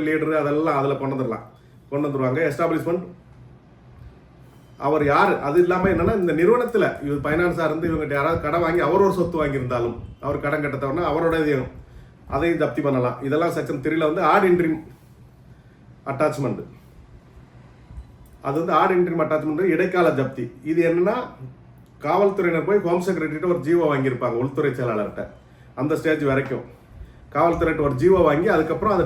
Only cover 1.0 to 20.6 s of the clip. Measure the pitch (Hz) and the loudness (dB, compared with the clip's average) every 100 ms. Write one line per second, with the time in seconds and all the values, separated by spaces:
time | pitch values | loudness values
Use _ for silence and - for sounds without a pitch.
1 | 135 131 123 110 - - - - - 143 | -4 -4 -4 -6 -10 -20 -20 -20 -8 -4
2 | 147 135 131 135 160 143 165 160 165 175 | -2 -2 -2 0 -2 0 -2 -2 -2 -4
3 | 180 - - - - - - - - - | -6 -16 -20 -20 -20 -20 -20 -20 -20 -20
4 | - - - - - - - - 139 151 | -20 -20 -20 -20 -20 -20 -20 -6 0 2
5 | 143 147 196 - 139 156 180 180 190 175 | 4 4 4 2 0 2 4 4 2 2
6 | 180 220 175 156 180 240 240 214 147 - | 2 2 0 2 4 4 2 2 0 -2
7 | 143 143 139 156 180 165 160 160 165 160 | -4 -4 -2 0 0 0 -2 -2 -2 -2
8 | 147 143 147 165 151 170 170 170 147 185 | -2 -2 0 -2 -2 0 0 0 2 4
9 | 196 175 170 160 147 135 123 123 117 113 | 4 2 0 0 -2 -2 -2 -2 -2 -6
10 | - - 131 143 143 151 147 127 139 147 | -12 -10 -6 -4 -2 -2 -2 -4 -4 -2
11 | 170 151 165 165 151 139 127 - - - | 0 0 2 2 2 0 -2 -10 -20 -20
12 | - - - 135 165 160 143 - 143 131 | -20 -20 -8 -2 0 0 -2 -2 0 0
13 | 123 123 135 151 170 143 143 151 131 160 | 0 -2 -4 0 0 -2 -4 -4 -4 0
14 | 156 156 156 170 190 175 160 156 - - | 0 0 2 4 4 4 2 -2 -6 -20
15 | - - - - - - - - - - | -20 -20 -20 -20 -20 -20 -20 -20 -20 -18
16 | - 127 151 143 131 98 - - - - | -10 -2 -2 0 -4 -4 -10 -18 -20 -20
17 | - - - - - - - - - - | -20 -20 -20 -20 -20 -20 -20 -20 -20 -20
18 | - - - - 139 143 175 156 190 185 | -20 -20 -20 -12 -4 -2 2 4 4 4
19 | 175 165 156 156 147 151 190 156 185 185 | 2 2 0 0 -2 0 0 2 0 2
20 | 165 139 127 - 120 - | 2 2 -2 -4 -10 -10